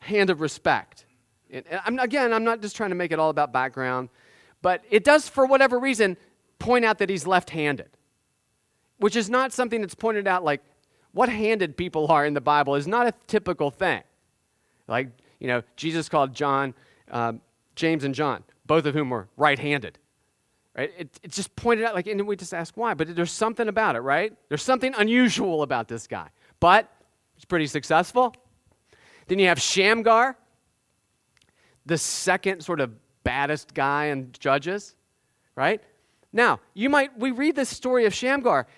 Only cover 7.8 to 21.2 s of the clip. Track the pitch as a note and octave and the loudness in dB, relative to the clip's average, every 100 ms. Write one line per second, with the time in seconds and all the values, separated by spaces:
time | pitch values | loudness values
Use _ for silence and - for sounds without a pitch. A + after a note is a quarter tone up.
7.8 | - _ _ _ _ _ _ _ _ _ | -8 _ _ _ _ _ _ _ _ _
8.8 | _ - G#3 A#3 G3+ B3 C4 - B3 A3+ | _ -2 0 0 0 0 0 -2 -2 -2
9.8 | G3 - A3+ A3 G3 F3+ D#3+ C#3+ _ _ | -6 -4 -4 -2 0 0 0 -2 _ _
10.8 | _ _ _ - B3 G#3+ G#3+ A3 F3 C#3 | _ _ _ 0 0 0 0 0 -2 -4
11.8 | F3 D#3 D3+ D#3 D3 D3 B2+ D3 C#3+ C#3+ | -6 -2 2 4 2 0 2 2 2 0
12.8 | C#3+ A3+ A#3+ - - G#3+ G#3 - C#3+ - | 0 0 0 -2 -4 -4 -2 -4 -4 -2
13.8 | F#3 A#2 - _ _ _ _ _ _ _ | -2 -2 -6 _ _ _ _ _ _ _
14.8 | - A#2 C3 - _ - C3 B2 - - | -6 -4 -4 -12 _ -12 -4 -4 -4 -8
15.8 | D#3+ E3 D3+ D#3 C3+ B2 C#3+ C3+ C3+ - | -6 -4 -2 0 0 -2 0 0 -2 -6
16.8 | _ _ - B2 A#2 A2+ _ _ _ - | _ _ -10 -4 -4 -6 _ _ _ -4
17.8 | E3 D#3+ C#3 C3+ D3+ A#2 - _ - D#3 | -2 0 -2 -2 -4 -4 -10 _ 0 2
18.8 | D3 C#3+ C#3 A#2+ F#2+ - D3 C3+ D3 C#3+ | 2 -2 -2 -6 -8 0 2 2 -2 -4
19.8 | G#2 - _ _ _ _ _ _ _ - | -6 -16 _ _ _ _ _ _ _ -8
20.8 | D3 F3 D#3 - | -8 -8 -18 -18